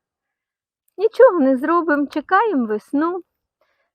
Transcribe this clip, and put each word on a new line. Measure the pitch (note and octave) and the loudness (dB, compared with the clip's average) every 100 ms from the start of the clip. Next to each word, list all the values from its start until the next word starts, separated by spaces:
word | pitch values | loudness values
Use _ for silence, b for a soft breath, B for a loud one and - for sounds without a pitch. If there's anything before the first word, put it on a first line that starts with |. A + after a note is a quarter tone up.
| _ _ _ _ _ _ _ _ _ - | _ _ _ _ _ _ _ _ _ -4
Нічого | G#4+ - B4 F4+ | -4 4 4 4
не | C4+ C4 | 0 0
зробимо, | D4+ E4+ E4+ D4 C#4+ | 0 -2 0 -2 -2
чекаємо | D#4+ - F#4+ A4+ D4+ A3+ | -6 -2 0 0 -2 -2
весну. | G#3+ - C#4+ E4 F4+ - _ _ _ _ _ _ | -6 -4 -4 -4 -6 -12 _ _ _ _ _ _